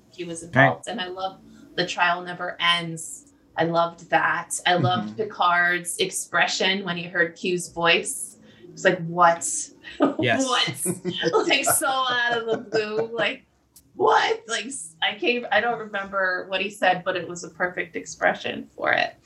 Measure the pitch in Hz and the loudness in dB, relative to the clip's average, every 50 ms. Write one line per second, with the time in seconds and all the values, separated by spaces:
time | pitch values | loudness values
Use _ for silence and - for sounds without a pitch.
0 | _ _ - 180 175 170 165 - 170 - - 131 135 131 123 - - - 185 185 | _ _ -14 -12 -10 -10 -10 -10 -10 0 4 6 6 6 4 0 -6 -8 -6 -6
1 | 180 180 180 190 190 190 - - - - - - - - - 185 175 - - 196 | -6 -6 -6 -6 -6 -6 -6 -12 -18 -20 -20 -20 -20 -8 -4 -4 -4 -2 0 0
2 | 180 175 175 180 180 180 180 175 180 180 - - 170 170 170 170 170 165 165 160 | 2 2 2 0 -4 -8 -8 -6 -8 -8 -4 0 2 2 2 2 -2 -4 -8 -8
3 | - - - - - - _ _ _ _ _ - 160 170 170 170 170 170 - - | -10 -12 -14 -16 -20 -20 _ _ _ _ _ -2 0 2 2 2 2 2 -2 -8
4 | 165 - 170 160 156 160 156 170 165 - - - - 170 180 165 180 180 180 - | -4 0 0 2 2 2 0 -2 -4 -6 -8 -2 0 2 2 4 4 2 2 0
5 | 208 - - 220 214 208 - - 180 175 175 175 175 175 180 170 170 - - - | -2 -4 -6 -6 -6 -6 -2 0 2 4 4 4 4 2 0 0 -4 -6 -4 -4
6 | - - - - - - 165 170 185 202 - - 196 185 190 202 196 175 170 170 | -4 -2 -2 -6 -6 -2 0 0 2 2 0 0 0 0 0 -2 -2 -4 -6 -6
7 | 170 175 185 180 165 165 - - - 185 180 175 - - - 170 170 165 - - | -6 -4 -2 0 0 0 -2 -4 -4 -2 -2 -2 -4 -6 -4 2 4 4 4 4
8 | - - - - - - - - - - - - - - - - - 185 175 170 | 2 -4 -8 -8 -12 -14 -16 -20 -20 -20 -20 -20 -20 -20 -12 0 2 2 2 2
9 | 165 165 170 175 175 170 170 - - - - - - - - - - - - - | -2 -4 4 6 6 6 6 4 0 -4 -4 -4 -6 -10 -14 -18 -18 -16 -2 0
10 | 302 - - - - - 226 262 269 254 240 247 - - - - - 185 180 - | 0 2 2 2 2 4 4 4 2 2 2 2 0 0 -2 -4 -4 -4 -4 -4
11 | - 180 170 - - - 427 392 - 330 285 269 - - - - 320 269 262 262 | -6 -6 -4 -2 0 2 2 2 4 4 2 2 4 2 2 2 2 0 0 0
12 | 254 247 240 247 240 240 233 226 226 226 220 - - 202 220 220 214 214 214 220 | 0 0 0 0 0 0 0 0 0 -2 -4 -4 -4 -2 0 0 0 0 -2 -4
13 | 226 226 233 226 202 226 277 - _ _ _ _ _ _ _ - - _ _ - | -4 -2 -2 -2 -2 -2 -2 -6 _ _ _ _ _ _ _ -20 -20 _ _ 2
14 | 381 - - - - - 453 - - - 226 214 208 269 277 - - - - _ | 4 4 6 4 4 2 0 -2 -4 -4 -4 -4 -4 -6 -10 -12 -12 -14 -6 _
15 | 190 202 208 208 - 240 247 240 233 - 196 214 233 240 233 220 220 208 208 196 | -2 -2 -2 0 0 0 0 0 0 2 2 2 4 2 -2 -4 -6 -6 -6 -6
16 | 196 196 196 196 190 185 180 180 - 185 190 185 202 214 208 - 202 185 180 175 | -6 -4 -2 0 0 0 0 -2 -4 -4 -4 -4 -4 -4 -2 2 2 2 2 2
17 | - 190 180 175 165 165 175 175 - 170 - - 185 180 175 175 175 - - - | 0 -2 -2 -2 -4 -6 -8 -10 -12 -12 -4 -4 -4 -2 -2 -6 -8 -6 -8 -10
18 | - - - - 185 180 - - - - - - - - _ - - - - - | -10 -10 -4 2 2 2 2 2 -4 -6 -6 -6 -10 -12 _ -2 0 2 4 4
19 | - - - - _ | 2 0 -2 -10 _